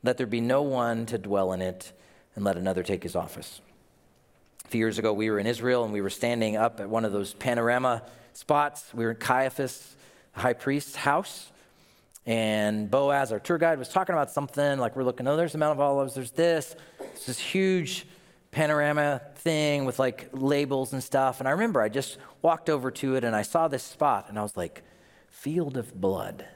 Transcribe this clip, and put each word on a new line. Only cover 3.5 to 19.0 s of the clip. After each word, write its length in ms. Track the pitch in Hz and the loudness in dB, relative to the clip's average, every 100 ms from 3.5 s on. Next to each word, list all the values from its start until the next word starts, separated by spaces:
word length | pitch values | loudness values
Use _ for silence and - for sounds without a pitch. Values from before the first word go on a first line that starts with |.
| - _ _ _ _ _ _ _ _ _ _ | -18 _ _ _ _ _ _ _ _ _ _
A 40 | - | -4
few 100 | 117 | 2
years 200 | 110 107 | 2 2
ago, 140 | 110 | 0
we 180 | 104 110 | 2 2
were 80 | 104 | 2
in 80 | 104 | 0
Israel, 380 | 117 120 123 | 0 2 2
and 80 | 113 | 2
we 80 | 107 | -2
were 100 | 98 | -4
standing 460 | - 120 120 110 107 | -2 -2 0 0 2
up 240 | 113 - | 0 0
at 80 | 101 | -4
one 160 | 110 | -2
of 80 | 110 | 0
those 220 | 101 98 | -2 -4
panorama 680 | - 135 120 117 123 127 117 113 - - | -4 -2 2 2 2 2 -2 -6 -20 -20
spots. 600 | - - 147 147 - - | -20 0 2 2 -4 -12
We 120 | 120 | -2
were 80 | 117 | -2
in 60 | 117 | -2
Caiaphas, 760 | - 127 131 - 131 - - - - - _ | 0 2 2 0 -4 -6 -16 -20 -20 -20 _
the 60 | - | 0
high 140 | 123 | 2
priest's 420 | 120 - 143 - - | 2 0 -2 -2 -2
house, 560 | 143 151 202 - - - - _ _ _ _ - - | 2 2 0 -12 -18 -20 -20 _ _ _ _ -16 -2
and 640 | 113 110 107 104 107 104 | 0 2 2 2 0 0
Boaz, 400 | 131 139 139 135 | 2 4 2 2
our 80 | 107 | -4
tour 200 | - 170 | -2 2
guide, 200 | 165 151 | 2 2
was 100 | 127 | 0
talking 260 | 190 185 | 0 2
about 180 | 170 143 | 0 0
something, 460 | - 139 - 143 139 | -2 -4 0 0 2
like, 160 | 123 131 | -2 0
we're 80 | |
looking, 240 | 127 123 127 | -2 0 0
"Oh, 80 | 151 | 2
there's 160 | 170 | 0
the 60 | 156 | 0
Mount 200 | 151 143 | 0 2
of 20 | |
Olives, 340 | 143 139 135 | 2 2 0
there's 180 | 131 120 | -4 -6
this." 420 | - 170 165 143 - - - | 2 2 2 -2 -14 -20 -16
It's 280 | - - - | -16 -12 -8
this 120 | 123 | -6
huge 680 | - 190 190 185 151 - - - - _ _ | -2 2 4 2 0 -6 -10 -20 -20 _ _
panorama 720 | - 151 151 147 147 | 0 2 4 4 4